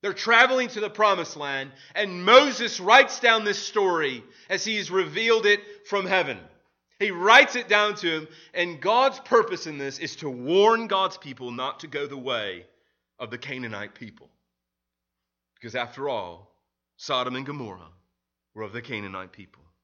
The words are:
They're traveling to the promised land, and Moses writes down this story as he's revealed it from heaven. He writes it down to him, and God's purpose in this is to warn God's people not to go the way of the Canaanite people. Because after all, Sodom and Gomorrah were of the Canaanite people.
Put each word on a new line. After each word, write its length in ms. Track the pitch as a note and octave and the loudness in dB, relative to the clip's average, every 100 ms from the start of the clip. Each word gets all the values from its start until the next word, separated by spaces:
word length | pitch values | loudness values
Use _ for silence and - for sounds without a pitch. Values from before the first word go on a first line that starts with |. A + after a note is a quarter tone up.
They're 100 | G3+ | -4
traveling 560 | F#3 A3 A#3 B3+ C4 B3 | -4 2 4 6 4 -2
to 100 | G#3+ | -4
the 100 | G#3 | -8
promised 460 | G#3 G#3+ F#3 D#3+ D3+ | 2 2 2 -2 -8
land, 340 | C#3+ C#3 C3+ C3 - | -6 -6 -8 -14 -12
and 300 | - G3+ F3 | -6 -6 -2
Moses 560 | F#3 B3 D4 A3 A#3 - | 8 8 8 -2 -6 -4
writes 400 | F#3 B3 C4+ - | 6 6 6 2
down 240 | A#3+ A3+ | 2 2
this 200 | G#3 G3+ | 2 -4
story 600 | - A3 G3 E3+ D3 B2 - _ _ | -4 0 0 2 -2 -4 -14 _ _
as 140 | F#3+ | -6
he's 260 | G#3+ G#3+ E3 | -4 -6 -2
revealed 560 | F#3 E3+ D#3 A3+ A3+ G3+ | -2 -2 -2 2 4 4
it 400 | G#3 - - - | 2 -2 -20 -6
from 180 | G3+ | -4
heaven. 360 | F#3 F#3+ D3+ G#2+ D#2+ _ _ _ _ _ | 0 0 0 -6 -12 _ _ _ _ _
He 120 | G#3 | -6
writes 460 | F3 F#3+ A#3+ C#4+ B3 | -2 6 8 6 0
it 120 | A3 | 0
down 260 | G#3 G#3 G3+ | 2 2 -2
to 140 | F3 | -4
him, 180 | D#3+ D#3 - - | -4 -8 -20 -12
and 260 | - F3 D#3+ | -4 -4 -2
God's 400 | F3 A#3 C4+ - | 0 2 2 -2
purpose 460 | - B3 - F3+ E3 | 2 2 2 -4 -8
in 100 | D3 | -8
this 220 | C#3 C3+ | -8 -8
is 180 | D#3+ - | -12 -10
to 140 | D#3 | -10
warn 560 | B2 B2+ F3+ G#3+ A3+ A3+ | -10 0 4 6 4 0
God's 320 | G3 F#3+ - | -2 -2 -4
people 320 | D3 B2 B2 | -18 -14 -12
not 300 | A#2+ C3 - | -8 -8 -8
to 60 | D#3+ | -12
go 200 | D3 C#3 | -10 -10
the 100 | C#3 | -10
way 480 | B2+ A#2+ G#2 F2+ F2+ _ _ _ _ _ | -6 -6 -6 -10 -16 _ _ _ _ _
of 120 | A#2+ | -14
the 60 | A#2+ | -12
Canaanite 580 | C#3+ C3 A#2+ G#2 G2+ | -12 -10 -10 -10 -14
people. 360 | - A2+ - - _ _ _ _ _ _ _ _ _ _ _ _ | -16 -20 -20 -20 _ _ _ _ _ _ _ _ _ _ _ _
Because 200 | _ A#2 | _ -10
after 340 | A#2 A#2+ C3+ C#3+ | -8 -8 -8 -6
all, 460 | A#2+ F2+ E2+ G2 _ _ _ _ _ | -6 -8 -14 _ _ _ _ _ _
Sodom 400 | - C3 B2 B2+ | -4 -4 -2 -6
and 80 | |
Gomorrah 460 | C3+ D3 A#2 F#2 E2 F2 _ _ _ _ _ | -10 -10 -12 -14 -20 _ _ _ _ _ _
were 80 | G#2+ | -14
of 100 | G#2+ | -12
the 80 | A2+ | -12
Canaanite 520 | A#2 A2+ G2+ F#2+ F#2 | -10 -10 -8 -12 -14
people. 300 | - F#2+ _ _ _ | -20 -20 _ _ _